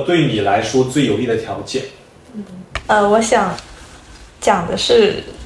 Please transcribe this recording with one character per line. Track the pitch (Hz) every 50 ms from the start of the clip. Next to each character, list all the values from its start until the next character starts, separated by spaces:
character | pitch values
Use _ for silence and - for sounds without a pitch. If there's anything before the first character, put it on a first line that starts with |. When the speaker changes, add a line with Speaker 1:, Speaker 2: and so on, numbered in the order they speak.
| -
Speaker 1:
对 | 175 175 165 143
你 | 123 110 104
来 | 98 95 101 110
说 | - - - 127 127
最 | 127 - 147 135
有 | 113 - 113
利 | 123
的 | 117 113
条 | 107 - 101 95 101 104
件。 | - - - - - - - - - - - - -
Speaker 2:
嗯。 | - 208 196 190 185 185 185 - - - -
呃， | - 214 208 202
我 | 202 208 226
想 | 226 - 247 220 196 180 - - - - - - - - - - - - - - - - - -
讲 | - 226 202 180 170
的 | - 190
是， | 190 - - - 233 202 - - - - - - - -